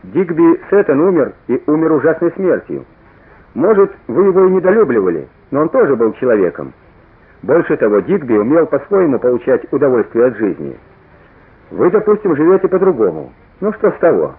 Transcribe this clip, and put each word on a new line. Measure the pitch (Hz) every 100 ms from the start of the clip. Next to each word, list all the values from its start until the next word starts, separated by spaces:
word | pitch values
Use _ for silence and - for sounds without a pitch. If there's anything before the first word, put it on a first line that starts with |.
Дигби | - 156 185 160 165 170 -
Сеттон | 202 196 139
умер, | 180 175 110 - -
и | 123 -
умер | 151 160
ужасной | 151 147 160 170
смертью. | 160 185 110 - 69 65 _ - _ _ - _
Может, | - 175 143 139 - -
вы | 123
его | 196 185 190
и |
недолюбливали, | 185 180 214 196 117 92 82 65 _ _
но | 135
он | 160
тоже | 262 185
был | 123 113
человеком. | 107 127 107 87 80 69 - - _ _ _ _ _
Больше | 95 160 165 151
того, | 110 104
Дигби | 87 196 131
умел | 107 104 160 156
по-своему | 143 - 196 170 117
получать | 123 123 127 123 -
удовольствие | 139 139 123 104 113 123
от | 107
жизни. | 107 78 71 64 - _ _ - - - - _ _
Вы, | 85 156
допустим, | 196 208 208 196 143
живете | 160 190 190
по-другому. | 185 190 139 101 78 65 - _ _
Ну | 202
что | 208 208
с |
того? | - 170 110 73